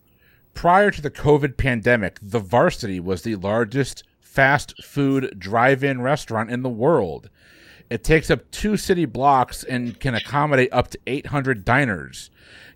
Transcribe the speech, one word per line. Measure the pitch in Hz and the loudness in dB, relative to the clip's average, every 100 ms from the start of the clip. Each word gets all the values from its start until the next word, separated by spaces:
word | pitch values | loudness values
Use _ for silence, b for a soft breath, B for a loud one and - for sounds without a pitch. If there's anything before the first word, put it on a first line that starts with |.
| _ b b b b | _ b b b b
Prior | - 170 185 208 | -2 4 6 4
to | - | 0
the | 147 | -6
covid | - 147 147 139 127 | -2 2 4 2 -2
pandemic, | 135 120 110 120 92 - | -2 0 2 2 2 -8
the | 104 113 | -6 -6
Varsity | 95 120 175 - 110 92 | 0 2 2 0 -6 -6
was | 87 95 | -4 -4
the | 117 104 | -4 -6
largest | 95 110 113 131 127 - - _ | -2 -2 0 -2 -4 -6 -20 _
fast | _ - 135 139 - - | _ 2 2 2 -2 -18
food | - - 139 135 131 98 | -10 -2 0 0 -2 -10
drive-in | 90 113 127 135 139 131 | -4 2 4 4 0 -2
restaurant | 123 147 - 113 110 | -2 -2 -2 -4 -4
in | 123 | -4
the | 131 | -6
world. | 113 131 160 95 71 - b b b b b b | -2 2 2 0 -6 -14 b b b b b b
It | 117 | -6
takes | - 151 - | 2 2 2
up | 147 - | -2 -4
two | - 208 208 | -6 -2 -2
city | - 180 151 | 0 -2 -2
blocks | 110 139 135 120 - | 0 2 4 2 -4
and | - 127 120 104 | -8 -6 -6 -6
can | 139 | -4
accommodate | 113 - 143 147 135 127 | -4 -4 -2 0 2 2
up | 123 120 | 0 -2
to | - - | -4 -8
eight | 135 - | -6 -4
hundred | 143 131 117 92 | -4 -2 -4 0
diners. | 127 135 90 67 64 - B B B B | 2 2 -2 -8 -16 -20 B B B B